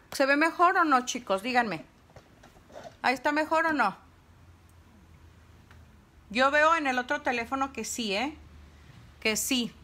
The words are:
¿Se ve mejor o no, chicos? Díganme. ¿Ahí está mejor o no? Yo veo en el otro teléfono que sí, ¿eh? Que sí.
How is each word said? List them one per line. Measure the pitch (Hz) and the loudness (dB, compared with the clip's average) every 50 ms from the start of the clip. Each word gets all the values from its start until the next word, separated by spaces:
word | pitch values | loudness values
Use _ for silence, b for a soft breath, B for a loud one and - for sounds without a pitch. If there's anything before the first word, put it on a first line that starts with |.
| _ _ | _ _
¿Se | - - 277 | -2 0 2
ve | 269 285 | 2 4
mejor | 294 320 330 320 - 349 359 381 370 | 2 2 0 2 2 2 4 4 2
o | 339 | 2
no, | 302 269 254 247 | 4 2 2 0
chicos? | - - 247 - - 190 190 | -2 -8 -8 -4 -4 -4 -4
Díganme. | 196 254 240 247 240 208 170 151 - - _ _ _ _ _ - - _ _ _ - - _ - - - - - - - - _ | -2 0 0 0 0 0 -4 -8 -10 -16 _ _ _ _ _ -20 -20 _ _ _ -20 -20 _ -20 -20 -20 -20 -20 -20 -20 -14 _
¿Ahí | - 240 | -2 -2
está | 262 269 - 302 | -2 0 -2 0
mejor | 294 302 311 302 330 320 330 | 0 0 0 0 0 0 2
o | 320 302 | 2 2
no? | 269 226 190 - - - - _ _ _ _ - - - - - _ - - - - _ - - - - - - - - - - - - - - - - - - - - - - - _ _ _ - - - | 2 0 0 0 -4 -14 -20 _ _ _ _ -20 -20 -20 -20 -20 _ -20 -20 -20 -20 _ -20 -20 -20 -20 -20 -20 -20 -20 -20 -20 -20 -20 -20 -20 -20 -20 -20 -20 -20 -20 -20 -20 -20 _ _ _ -20 -20 -6
Yo | 196 247 262 277 | 0 2 2 4
veo | 294 294 302 320 330 | 4 4 4 4 4
en | 330 294 | 2 0
el | 269 254 254 | 0 -2 -2
otro | 247 247 294 285 | -2 -4 -4 -2
teléfono | - 285 247 233 233 226 269 269 269 269 - | -2 -2 -2 -2 -4 -6 -4 -4 -4 -4 -6
que | 226 220 | -10 -10
sí, | - - - 226 202 190 | -8 -8 -6 -4 -4 -2
¿eh? | 208 254 302 311 - - - - B B B B B B B B B B B B - | -2 -4 -4 -8 -12 -18 -20 -20 B B B B B B B B B B B B -6
Que | - 220 214 | -4 -2 -2
sí. | 214 - - 269 247 233 180 - - | -2 -2 -2 -2 -2 -4 -6 -10 -16